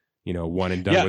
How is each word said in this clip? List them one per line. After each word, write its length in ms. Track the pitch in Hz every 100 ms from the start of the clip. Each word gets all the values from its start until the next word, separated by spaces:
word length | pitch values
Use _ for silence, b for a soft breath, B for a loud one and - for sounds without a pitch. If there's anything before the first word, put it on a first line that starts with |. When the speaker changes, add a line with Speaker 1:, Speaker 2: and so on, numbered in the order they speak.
| b _
Speaker 1:
you 100 | -
know, 120 | 87 82
one 240 | 87 92
and 140 | 90
done 100 | 90
Speaker 2:
Yeah. 140 | 185